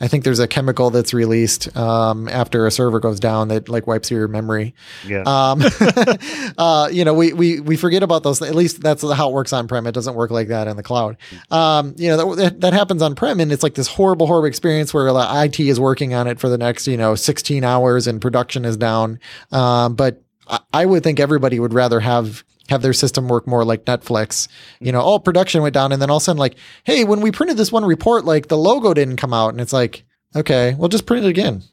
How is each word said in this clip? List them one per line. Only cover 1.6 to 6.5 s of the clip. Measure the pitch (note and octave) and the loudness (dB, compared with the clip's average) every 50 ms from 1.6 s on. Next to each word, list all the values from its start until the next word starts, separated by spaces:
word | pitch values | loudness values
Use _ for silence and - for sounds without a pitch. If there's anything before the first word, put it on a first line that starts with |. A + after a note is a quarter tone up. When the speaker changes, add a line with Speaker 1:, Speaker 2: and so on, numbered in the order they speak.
| - - - | -6 -8 -6
Speaker 1:
um, | B2 A#2 A2+ A2+ A2+ A2+ A2 A2 A2 A2+ A2+ | -4 -2 0 2 2 2 0 0 -2 -6 -4
after | - B2 A#2+ - - A#2 A2 | -4 -2 -2 -2 0 0 0
a | A2 | 0
server | - - B2+ B2 A2 A2+ | 0 0 0 0 0 0
goes | A2 A2+ G#2+ F#2+ | -2 -2 -2 -2
down | A2 A2+ A2 A2 A2 G#2+ | -2 0 0 0 0 -2
that, | A2 A2 F#2+ - | -2 -4 -4 -4
like, | A#2+ A#2 G#2+ | -6 -4 -2
wipes | A#2+ A2+ A2 - - | -2 -4 -4 -4 -4
your | B2 A2+ G#2+ G#2+ | -4 -2 -2 -4
memory. | G#2+ G#2+ A2 A2 A2 G#2+ G#2+ A#2+ - _ - - - - - | -4 -6 -4 -4 -4 -4 -4 -6 -10 _ -20 -20 -20 -16 -10
Speaker 2:
Yeah. | G2 G2+ G2 F#2+ | -8 -6 -4 -2
Speaker 1:
Um, | C#3 C#3 C3+ C3+ C3+ C3+ D3+ G#3 B3 - - A3 A3 - B3 A3+ B3+ | 0 2 2 2 2 2 2 2 2 2 2 2 2 2 2 2 0
<laughs> | A3+ G3 - D4+ D#4+ D4+ C4+ A3 | 0 -2 -6 -10 -12 -10 -10 -8